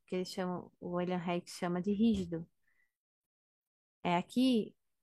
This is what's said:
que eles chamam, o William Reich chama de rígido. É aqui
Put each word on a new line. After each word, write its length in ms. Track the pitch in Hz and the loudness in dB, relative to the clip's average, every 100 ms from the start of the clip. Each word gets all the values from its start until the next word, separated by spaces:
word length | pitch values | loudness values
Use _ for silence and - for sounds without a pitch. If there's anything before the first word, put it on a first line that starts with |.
| _ | _
que 80 | 185 | -4
eles 140 | 185 | -4
chamam, 420 | - 180 180 - _ | -4 -4 -4 -8 _
o 120 | 180 | -4
William 260 | 175 180 180 | -2 0 0
Reich 340 | 170 175 - | 0 -2 -4
chama 300 | - 180 175 | -4 -2 0
de 100 | 185 | 0
rígido. 560 | 202 226 202 175 165 170 _ _ _ _ _ _ _ _ _ _ _ _ _ _ _ | 4 4 4 0 -4 -8 _ _ _ _ _ _ _ _ _ _ _ _ _ _ _
É 140 | 175 175 | 0 0
aqui 580 | - 247 262 233 - - _ _ | 0 2 4 4 0 -8 _ _